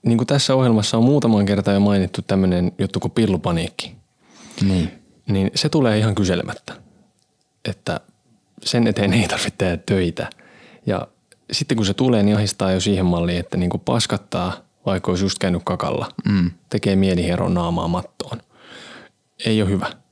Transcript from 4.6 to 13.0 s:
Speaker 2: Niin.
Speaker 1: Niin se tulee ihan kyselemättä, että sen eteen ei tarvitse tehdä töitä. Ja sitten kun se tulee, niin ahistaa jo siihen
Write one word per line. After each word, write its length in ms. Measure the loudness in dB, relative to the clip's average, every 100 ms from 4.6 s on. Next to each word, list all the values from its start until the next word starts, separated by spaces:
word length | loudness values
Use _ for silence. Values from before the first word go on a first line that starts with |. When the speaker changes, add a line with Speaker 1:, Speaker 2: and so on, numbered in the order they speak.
Speaker 2:
Niin. 300 | 0 2 -2 -6 _ _ -4
Speaker 1:
Niin 240 | 0 0 0
se 140 | 0
tulee 280 | 2 2 2
ihan 180 | 2 2
kyselemättä, 580 | 0 0 -4 -10 -14 -20 -20 _ _ _ _ _ _ _ -12
että 340 | -10 -6 -8 _ _ _ _ _ -12
sen 240 | -4 0 0
eteen 260 | 2 2
ei 140 | 2 0
tarvitse 240 | -2 -6 -2
tehdä 200 | -2 -2
töitä. 520 | 0 0 0 -4 -10 -10 -20 -20 -20 -12 -6
Ja 220 | -6 -6 _ _ _ _
sitten 260 | -6 -2 0
kun 80 | 0
se 80 |
tulee, 300 | 0 2 4
niin 140 | 4 2
ahistaa 340 | 0 -2 0
jo 80 | 0
siihen 260 | 0 0